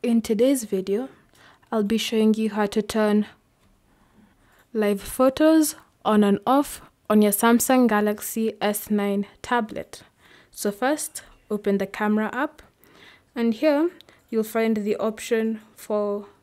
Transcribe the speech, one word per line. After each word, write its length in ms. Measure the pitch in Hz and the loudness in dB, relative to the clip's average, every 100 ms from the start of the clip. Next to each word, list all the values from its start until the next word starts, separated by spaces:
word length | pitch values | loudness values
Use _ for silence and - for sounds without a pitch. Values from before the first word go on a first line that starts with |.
In 200 | 247 233 | 2 0
today's 400 | 220 214 254 269 | 0 2 2 2
video, 460 | 220 190 190 202 269 - _ _ - _ _ | -2 -6 -2 -4 -6 -16 _ _ -20 _ _
I'll 120 | 226 | -2
be 160 | 202 226 | 0 -2
showing 340 | - 220 214 | 0 2 2
you 160 | 214 220 | 2 -2
how 160 | 208 202 | -2 -2
to 160 | 220 | -2
turn 460 | 208 220 214 208 208 - _ _ _ _ _ _ _ _ _ _ _ _ _ | -2 0 2 2 0 -8 _ _ _ _ _ _ _ _ _ _ _ _ _
live 260 | 226 202 196 | -4 -2 -2
photos 760 | - - 262 262 311 320 302 - _ _ | -8 2 2 4 4 6 2 -4 _ _
on 200 | - 214 | 2 4
and 160 | 202 196 - | 4 2 2
off 340 | 269 294 - - _ _ | 2 0 -8 -20 _ _
on 140 | 214 | 4
your 100 | 208 | 4
Samsung 560 | 202 233 233 - 254 240 | 4 2 2 4 2 4
Galaxy 680 | 214 208 208 - - 220 214 | 2 0 -4 -8 -4 -4 -2
S 300 | 208 208 - | -4 -4 -4
nine 380 | 208 202 202 196 _ | -2 -2 -4 -6 _
tablet. 580 | - 240 220 - - - - _ _ - _ | -4 -4 -2 -10 -12 -18 -20 _ _ -20 _
So 220 | - 208 | -6 -6
first, 500 | 202 254 302 - - - _ _ | -2 -2 -2 -6 -12 -20 _ _
open 260 | 208 208 196 | -6 -2 -2
the 80 | 196 | -2
camera 460 | - 214 214 214 | -4 -2 0 -2
app, 300 | 247 302 - _ _ _ _ - _ _ 247 | -4 -6 -8 _ _ _ _ -20 _ _ -4
and 180 | 233 | -2
here 380 | 226 302 285 339 - - _ _ | 0 0 2 0 -4 -20 _ _
you'll 120 | 220 | -6
find 340 | 220 226 226 214 | -2 -2 0 0
the 180 | 208 - | -2 -2
option 680 | 220 220 - 226 220 220 - - | -4 -6 -4 -2 -2 -4 -12 -20
for 500 | - 208 208 202 202 _ | -6 -4 -2 -6 -8 _